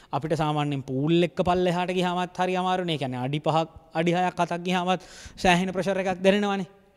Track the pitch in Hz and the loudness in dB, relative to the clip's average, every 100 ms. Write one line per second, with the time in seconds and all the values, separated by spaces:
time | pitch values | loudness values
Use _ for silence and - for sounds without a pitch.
0 | - 143 156 160 151 151 147 139 131 131 | -8 -6 -2 0 0 0 -2 -4 -4 -2
1 | 151 170 175 - 180 180 180 175 180 185 | 2 2 2 0 0 2 0 0 -2 -2
2 | 180 175 180 - 185 185 185 185 175 151 | -2 -2 -4 -2 -2 0 0 0 -2 -2
3 | 135 127 131 151 156 156 160 - - 160 | -4 -4 -4 -2 0 0 0 -8 -8 -2
4 | 175 170 180 - 170 175 175 180 180 180 | 0 2 0 0 -2 -2 -2 -2 0 -2
5 | - - - - 190 175 185 185 185 190 | -4 -20 -18 0 4 4 2 -2 -2 0
6 | 190 180 190 202 202 196 180 - _ | -2 2 4 4 2 -2 -6 -14 _